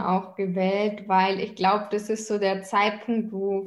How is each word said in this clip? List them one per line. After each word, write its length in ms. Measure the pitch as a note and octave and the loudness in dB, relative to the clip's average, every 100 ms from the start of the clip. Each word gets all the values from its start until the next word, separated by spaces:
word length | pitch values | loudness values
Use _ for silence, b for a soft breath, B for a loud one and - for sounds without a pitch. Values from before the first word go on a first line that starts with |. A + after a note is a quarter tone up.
auch 340 | - F#3 F#3+ - | 0 0 -2 -4
gewählt, 720 | G3 F3+ F#3 G3 G#3 G#3 G3 | -2 0 2 2 0 -2 2
weil 320 | F#3+ F#3+ F#3+ | 4 4 0
ich 160 | G#3 - | -4 0
glaub, 340 | F#3 G#3 G#3 | 2 2 0
das 180 | G#3 G#3 | -4 -2
ist 180 | G#3+ - | -4 -2
so 120 | G#3 | 0
der 240 | G3 F#3+ | 0 0
Zeitpunkt, 680 | F#3+ G#3 G#3 G#3+ - A3+ G#3+ | 0 2 2 0 -2 -2 -2
wo 300 | G3 G3 G3 | -2 -2 -2